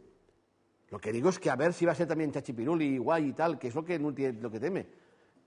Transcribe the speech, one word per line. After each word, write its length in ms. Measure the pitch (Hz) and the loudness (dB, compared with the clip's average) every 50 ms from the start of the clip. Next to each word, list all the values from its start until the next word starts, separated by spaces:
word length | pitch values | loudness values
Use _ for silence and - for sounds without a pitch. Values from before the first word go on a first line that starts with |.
| - - - _ _ _ _ _ _ _ _ _ _ _ _ _ _ - | -12 -20 -20 _ _ _ _ _ _ _ _ _ _ _ _ _ _ -14
Lo 80 | - - | -14 -10
que 140 | - 107 | -6 -4
digo 180 | 110 117 131 185 | -2 2 2 2
es 80 | 180 - | 2 2
que 140 | - 156 | 2 0
a 40 | - | 2
ver 180 | - 147 170 175 | 4 2 2 2
si 120 | - 170 | 2 2
va 60 | 170 | 2
a 40 | 156 | 4
ser 120 | 127 175 151 | 2 2 0
también 240 | 160 156 160 147 | 0 0 0 0
chachipiruli 640 | 131 143 131 - 127 113 113 139 170 165 156 143 135 | -2 -4 -4 -6 -4 -4 0 0 2 2 2 2 0
y 20 | 131 | 0
guay 300 | 117 143 165 165 151 139 | 2 2 2 2 2 0
y 60 | 120 | 0
tal, 260 | 151 156 170 160 131 | 0 0 0 0 0
que 80 | - 123 | -4 -6
es 80 | 113 | -4
lo 100 | 156 165 | -4 -4
que 140 | 165 180 160 | -2 -2 -2
no 140 | 147 151 139 | -2 -2 -2
tiene, 260 | 127 139 131 123 110 | -2 -2 -2 -2 -2
lo 80 | 117 117 | -6 -6
que 100 | 104 110 | -6 -4
teme. 280 | 117 165 196 160 107 - - - _ _ _ _ _ _ _ _ _ | -2 -2 -2 -2 -6 -8 -12 -20 _ _ _ _ _ _ _ _ _